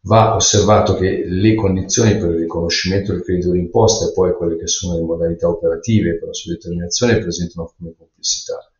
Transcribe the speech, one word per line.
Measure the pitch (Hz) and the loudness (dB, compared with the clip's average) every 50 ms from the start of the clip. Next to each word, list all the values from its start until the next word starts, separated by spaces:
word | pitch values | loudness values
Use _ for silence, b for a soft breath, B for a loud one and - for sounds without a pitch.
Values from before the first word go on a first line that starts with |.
Va | - 95 107 113 110 110 - | 0 4 4 4 4 4 2
osservato | - - - - 101 - 107 107 101 - - - | 2 2 2 4 4 4 6 4 4 4 2 0
che | - 92 95 95 - 82 | 0 0 0 0 -2 -2
le | 82 92 92 104 110 110 | -2 -2 2 4 4 4
condizioni | 107 98 95 92 95 95 - - 123 113 107 98 | 4 2 0 0 0 -2 -2 0 2 4 4 4
per | 87 90 87 | 2 0 0
il | 85 82 | 0 0
riconoscimento | 82 82 - - 85 85 - - - 90 95 98 95 - 90 | -2 -2 -4 -4 -2 -2 -2 -2 -2 0 0 0 -2 -2 -4
del | 85 - | -4 -2
credito | - 90 87 85 90 | -2 -2 0 0 0
d'imposta | 87 90 87 - - 117 110 - - - - - | 0 0 -2 0 2 4 4 4 2 2 -2 -2
e | - | 0
poi | 92 92 92 85 | 0 0 0 0
quelle | - 87 85 82 | -2 -2 -4 -4
che | 82 82 | -4 -4
sono | 82 - - 95 90 85 | -6 -6 -4 -4 -4 -4
le | 82 | -4
modalità | 82 82 82 82 85 85 85 - 85 85 | -2 -4 -2 -2 -2 -2 -2 -2 -2 -2
operative | 85 - - 82 - - - 117 113 104 90 85 85 - | -2 0 0 -2 -2 -2 0 2 2 2 2 2 -2 -4
per | - | -6
la | - - | -10 -10
sua | - - 85 85 | -12 -8 -8 -10
determinazione | - - 87 87 87 87 87 - - 123 120 110 | -8 -8 -8 -8 -6 -6 -6 -2 0 2 2 2
presentano | 95 85 85 82 82 87 82 - 85 - | 2 0 -4 -4 -4 -6 -6 -6 -10 -12
alcune | - _ _ 87 82 82 | -12 _ _ -16 -16 -16
complessità | _ - _ _ _ - - - - - - - - - _ _ | _ -20 _ _ _ -6 -4 -4 -4 -6 -10 -12 -12 -12 _ _